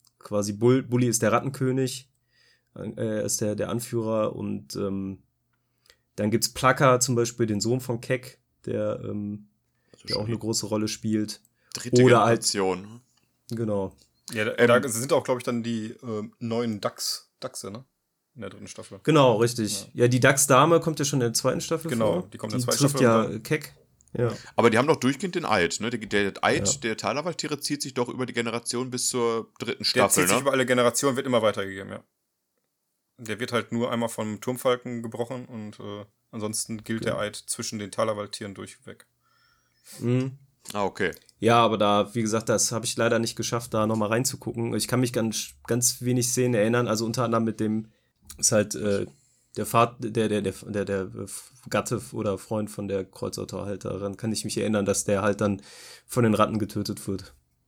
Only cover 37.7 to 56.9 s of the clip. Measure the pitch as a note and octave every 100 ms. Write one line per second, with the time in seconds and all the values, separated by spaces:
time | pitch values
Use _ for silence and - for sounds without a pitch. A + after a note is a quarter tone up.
37.7 | A2 G2 - A2 G#2 G#2 - G#2 G2 G2+
38.7 | - - - _ _ _ _ _ _ _
39.7 | _ - - A#2 B2+ C3 C3 _ _ -
40.7 | G#2 F#2+ - F2+ - _ - G#2+ A#2 A2+
41.7 | G#2+ G#2 G2+ G2 A#2+ A2 A2 A#2 G#2 -
42.7 | A2+ G#2+ B2 A#2 A2+ A2+ - - A#2+ A#2+
43.7 | A2 G#2+ A2 G#2 A2+ E3+ - - A#2 A#2
44.7 | A2 - B2 B2 B2 A2+ - - - -
45.7 | A#2+ - - B2 B2 A#2+ B2+ B2 A#2 G#2+
46.7 | A#2+ A#2 A2 A2+ A#2+ A#2 A#2 A2+ G#2+ G#2+
47.7 | A2 A2+ _ _ _ - - - G#2+ G#2
48.7 | - G#2 G2+ G2+ _ _ _ _ - G#2+
49.7 | - E3+ - A2+ A#2 G#2+ G#2 G2 - -
50.7 | G2+ G2 G2 F#2+ A2+ G2 - - - -
51.7 | G#2 G2+ A2 - A2+ G#2 F#2+ - G#2+ G#2
52.7 | - G2+ G2 F#2 - G#2 G2+ G2 F#2 G2
53.7 | F#2+ - F#2+ G2+ F#2+ A2 G#2 G#2+ - G#2+
54.7 | G#2+ G2 F#2+ - G2 G#2 G2 G#2 G2 -
55.7 | - - - - B2+ A2+ G#2 G#2+ G#2+ G2
56.7 | G#2 G2+